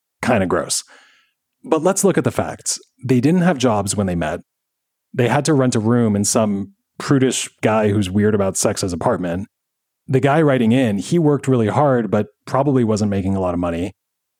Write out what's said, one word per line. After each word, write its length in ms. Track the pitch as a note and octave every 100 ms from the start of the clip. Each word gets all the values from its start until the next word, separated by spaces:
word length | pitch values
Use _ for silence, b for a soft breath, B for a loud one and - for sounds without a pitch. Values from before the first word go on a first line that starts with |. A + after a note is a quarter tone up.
| _ -
kinda 240 | - A#2 F2+
gross. 380 | E2+ - - - b b b b b _ _ C3+
But 180 | D#3+
let's 200 | E3+ F#3+ G3
look 120 | D#3+
at 60 |
the 80 | C#3
facts. 480 | - - - - - _ _ B2
They 140 | B2+
didn't 220 | C3+ F3+
have 160 | F3 C#3+
jobs 360 | B2 G#2 G2 G2+
when 120 | G2
they 80 | F2
met. 240 | D#2 F2 - _ _ _ _ _ _
They 140 | - A#2+
had 160 | C#3 C#3+
to 80 |
rent 220 | C#3+ B2+ A#2+
a 40 |
room 360 | G#2+ A#2+ A#2 G2+
in 80 |
some 500 | G#2 B2 G#2+ G2 G2+ _ _ -
prudish 520 | - C#3 B2+ - - -
guy 280 | A2+ A2 G#2+
who's 200 | G#2 F#2
weird 260 | G2 G#2 G#2+
about 200 | F#2+ -
sex 260 | - G2+ F#2+
as 80 |
apartment. 540 | E2+ B2+ A#2 F3 F2+ G2+ _ _ _ _ _ -
The 120 | C3
guy 220 | C#3 D3+
writing 300 | D3+ C3 A2
in, 240 | B2+ B2 G2+
he 200 | - F3
worked 280 | D3+ C#3+ -
really 200 | B2+ G#2+
hard, 420 | G2+ D3 B2+ G#2
but 160 | G#2 G#2 _ -
probably 380 | C3 C#3+ C3
wasn't 280 | A2 G#2 G#2
making 240 | G2 F#2 F#2+
a 40 |
lot 140 | F2+
of 60 | F2
money. 320 | F2 E2+ F#2+ - _ _ _